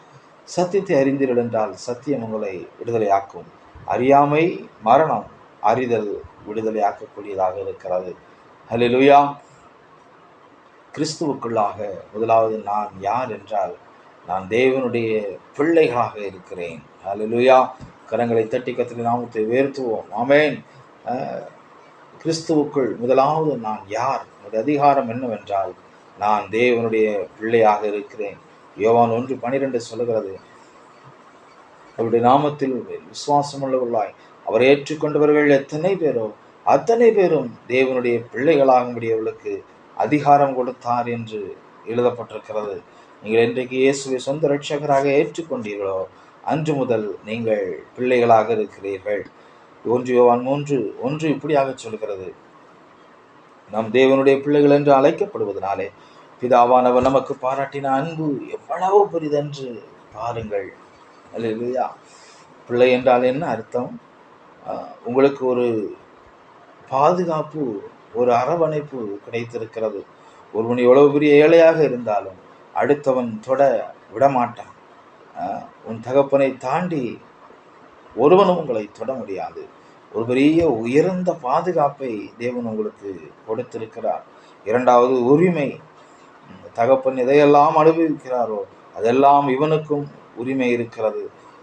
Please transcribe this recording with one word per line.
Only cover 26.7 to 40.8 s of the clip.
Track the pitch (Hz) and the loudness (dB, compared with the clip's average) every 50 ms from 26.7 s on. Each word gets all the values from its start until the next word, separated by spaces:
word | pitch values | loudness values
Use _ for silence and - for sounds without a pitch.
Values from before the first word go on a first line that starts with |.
| 120 117 117 113 110 110 110 107 104 101 90 - - - | 2 0 0 -2 0 0 0 0 0 -4 -6 -8 -10 -10
பிள்ளையாக | 107 113 117 117 110 107 104 104 107 104 | -4 0 2 4 4 4 4 2 0 -4
இருக்கிறேன். | 101 104 98 - - 107 104 101 92 - - _ - - _ - _ - | -4 -6 -8 -10 -10 -10 -10 -10 -10 -14 -20 _ -20 -20 _ -20 _ -2
யோவான் | 98 110 117 120 117 117 | 0 2 4 4 4 2
ஒன்று | 113 117 127 131 135 117 | 2 -2 -4 -6 -8 -8
பனிரெண்டு | 113 120 135 139 139 135 123 120 | -6 -6 -4 -4 -4 -4 -4 -6
சொல்லுகிறது, | 113 - 117 110 120 117 113 110 101 98 95 90 - - - - - - _ - - - - - - - - - _ - _ _ - - - - - _ - - - - - - | -8 -8 -8 -6 -4 -2 -2 -4 -4 -6 -10 -16 -18 -20 -20 -20 -20 -20 _ -20 -20 -20 -20 -20 -20 -20 -20 -20 _ -20 _ _ -20 -20 -20 -20 -20 _ -20 -20 -20 -16 -8 -6
"அவருடைய | 113 117 110 117 117 120 | -4 -2 0 2 4 4
நாமத்தில் | 131 143 151 147 147 147 139 131 131 120 104 95 87 82 80 82 | 4 4 2 0 -2 -4 -4 -4 -4 -6 -6 -10 -12 -14 -14 -16
விசுவாசம் | - - - - 143 143 143 143 139 139 | -18 -12 -4 0 0 0 0 -2 -6 -8
உள்ளவர்களாய் | 139 135 131 131 127 120 117 113 101 95 - - - - - - - | -6 -4 -2 -2 -2 -2 -2 -2 -4 -4 -8 -14 -20 -20 -20 -14 -8
அவரை | - 98 113 123 135 | -2 0 2 4 4
ஏற்றுக்கொண்டவர்கள் | 143 143 139 - 156 151 151 151 147 147 151 147 147 151 147 147 | 4 4 2 -4 -8 -6 -4 -4 0 2 2 4 4 4 4 4
எத்தனை | 143 135 139 - 151 151 160 190 196 | 4 2 2 -2 -6 -6 -4 -2 -2
பேரோ | 180 165 147 123 117 110 107 - - - - _ _ _ | -2 -2 -2 -2 -2 -4 -6 -10 -14 -20 -20 _ _ _
அத்தனை | - 117 147 156 151 190 226 240 226 | 0 0 2 2 0 2 4 4 4
பேரும் | 214 202 185 170 160 147 131 120 110 - - - | 4 4 2 2 2 0 -2 -4 -10 -16 -8 -2
தேவனுடைய | 120 131 131 127 131 127 123 123 120 117 117 - - | 0 0 2 2 0 -2 -2 0 -2 -2 -4 -6 -8
பிள்ளைகளாகும்படி | 113 131 156 165 143 139 135 131 127 123 123 123 117 117 | -2 0 2 2 4 4 4 4 4 2 0 -4 -8 -4
அவர்களுக்கு | 113 113 110 110 113 110 - - 107 101 95 - - - - - - - - | -4 -4 -2 -4 -6 -8 -8 -8 -10 -10 -10 -10 -16 -20 -20 -20 -14 -6 -4
அதிகாரம் | 101 113 143 147 139 147 143 143 143 139 135 | -2 0 0 0 4 4 6 6 4 2 0
கொடுத்தார்" | 127 123 127 123 - | -2 -4 -4 -6 -8